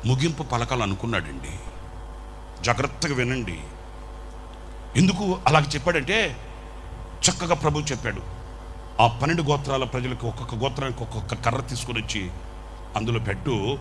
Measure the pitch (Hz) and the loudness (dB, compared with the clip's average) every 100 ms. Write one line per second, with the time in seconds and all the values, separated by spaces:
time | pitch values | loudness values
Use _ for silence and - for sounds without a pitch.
0 | 117 131 165 156 143 120 117 127 104 98 | 4 4 2 0 0 0 2 2 0 0
1 | 113 104 80 67 - - - - - - | 0 0 -2 -8 -8 -8 -10 -10 -12 -12
2 | - - - - - - 117 113 139 - | -12 -12 -12 -12 -14 -4 2 2 2 0
3 | 156 131 123 131 101 82 - - - - | 0 2 2 2 -2 -6 -8 -12 -14 -12
4 | - - - - - - - - - - | -12 -12 -12 -12 -12 -14 -12 -12 0 6
5 | 185 190 202 185 - 156 147 147 175 165 | 6 6 2 4 8 8 8 2 2 2
6 | 131 214 190 123 - - - - - - | 2 2 2 -2 -10 -12 -12 -12 -12 -10
7 | - - - - 170 170 156 147 139 131 | -10 2 2 2 2 4 4 2 0 -2
8 | 117 95 - - - - - - - - | -2 -4 -6 -10 -10 -12 -12 -12 -12 6
9 | 117 117 139 170 147 143 139 135 127 127 | 6 6 2 2 4 2 2 0 0 0
10 | 127 120 120 110 120 113 135 139 135 117 | -2 -2 -4 -4 -6 -2 -2 0 -4 -4
11 | 113 110 90 120 120 127 120 120 - 113 | -6 -6 -4 0 2 2 -2 -6 -2 -4
12 | 107 107 90 - - - - - - 110 | -2 -4 -4 -8 -12 -12 -12 -12 -4 -2
13 | 110 117 113 101 147 113 101 143 | 0 0 0 -2 0 2 2 -2